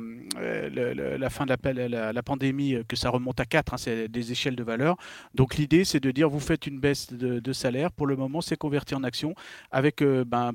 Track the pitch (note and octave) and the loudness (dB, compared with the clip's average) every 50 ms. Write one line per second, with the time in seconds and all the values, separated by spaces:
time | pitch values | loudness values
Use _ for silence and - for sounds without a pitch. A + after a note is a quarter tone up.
0 | A2+ A2+ A2+ A#2+ - - - - - A#2 A2 A2 - C#3+ C3 B2+ B2 B2 B2+ - | -4 -8 -12 -10 -8 -8 -6 -4 -4 -4 -4 -4 -4 -4 -2 -2 -2 0 -2 -2
1 | C#3 C3+ C3+ C3+ C3+ B2 - - C#3+ C3 B2+ B2 - C#3 C3 B2 B2 A#2+ A#2+ A#2 | -2 -2 -2 -2 -2 -2 -2 -2 0 0 0 0 0 -2 -2 -2 -2 -2 -2 -2
2 | A2 A2 A2 B2 A#2+ - C#3+ C3+ C3+ C3+ C3+ C#3 C#3+ C#3 C3 A#2 A2+ A2+ B2 B2 | -2 -2 -2 -4 -4 -2 -2 0 0 0 0 0 0 0 0 -2 -2 -4 -4 -2
3 | - B2 A#2 B2 B2 C3 - - C3 A#2 - D#3 - - C3 B2 - C3 A2+ A2+ | 0 0 0 0 0 -2 -2 -2 -2 0 0 0 0 0 -4 -6 -4 -4 -4 -2
4 | A2 A2 A2+ A#2+ A#2 A2+ B2 A#2+ - C#3 B2+ A#2+ A#2+ A2+ A2+ A#2 C3+ D#3+ F3+ - | -4 -4 -4 -4 -4 -4 -4 -2 -2 -2 -2 -2 -2 -2 0 2 2 2 2 0
5 | - - - - - - - - C3 - - - D3+ C#3 D#3 E3+ F#3+ - - D3 | -4 -12 -18 -18 -18 -2 2 4 4 4 4 2 4 6 6 6 6 6 2 2
6 | - C3+ B2+ C3+ D#3+ D3+ C#3 D3+ C3+ - E3 D3+ - D3 C#3+ C3 C3+ C#3+ C#3+ - | 2 2 4 4 4 4 4 0 0 0 -2 -2 -2 -6 -4 0 0 2 2 0
7 | - - B2+ A#2+ B2+ B2 B2 A#2+ A2+ C3+ C3 - - C3 A#2+ C3 D#3 F3+ - - | -4 -8 -6 -4 -2 -2 -2 -2 -2 -4 -2 -2 0 0 0 0 0 -2 -2 -2
8 | D3+ C#3 C#3 C3 C3+ C3 C#3 E3 E3 - E3 - - D3 C#3+ C#3+ - - C#3+ C3+ | 0 0 0 0 -2 -2 -2 -4 -2 -2 -2 -2 -2 0 0 -2 -2 -2 -4 -2
9 | C3 B2 A#2 - - D#3 F3 - - - - - - - - C3+ C3+ D3 - - | -2 -2 -2 -2 -4 -4 -4 -6 -12 -18 -18 -20 -10 -2 2 4 4 4 4 4
10 | D3 C#3 C3+ C3 B2+ A#2+ A#2+ A#2+ A#2+ A#2+ | 4 4 4 4 2 2 0 0 0 0